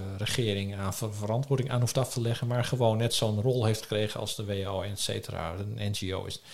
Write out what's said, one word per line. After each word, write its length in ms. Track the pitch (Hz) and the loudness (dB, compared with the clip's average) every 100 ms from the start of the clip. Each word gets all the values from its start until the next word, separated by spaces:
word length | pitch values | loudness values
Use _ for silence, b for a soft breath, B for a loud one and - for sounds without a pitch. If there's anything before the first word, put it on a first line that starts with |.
| 95 98 | -6 -4
regering 580 | 107 - 113 98 98 98 | -2 2 2 2 0 -2
aan 180 | 98 | -4
ver-, 200 | - 110 | -2 -4
verantwoording 580 | 101 104 117 139 139 117 | -4 0 0 2 0 2
aan 80 | 123 | 2
hoeft 180 | 120 - | 2 2
af 140 | 123 | 0
te 80 | 127 | 0
leggen, 260 | 117 113 120 | 0 0 0
maar 160 | 120 | 0
gewoon 340 | 120 127 117 110 | 0 4 4 6
net 160 | 117 | 2
zo'n 280 | - 110 107 | 2 2 2
rol 240 | 123 127 110 | 2 4 4
heeft 160 | 107 | 2
gekregen 380 | - 107 107 113 | 0 0 0 -2
als 160 | 110 - | -4 -6
de 100 | 104 | -4
W 180 | 98 | -2
H 60 | 98 | -2
O, 120 | 95 | -2
et 180 | 98 98 | -4 -2
cetera, 540 | - 104 - 87 82 | -2 -2 -4 -4 -4
een 380 | 90 104 113 104 | -4 -4 -2 -2
N 40 | 98 | -2
G 160 | 92 | -2
O 140 | 95 90 | -4 -4
is. 160 | - B | -8 B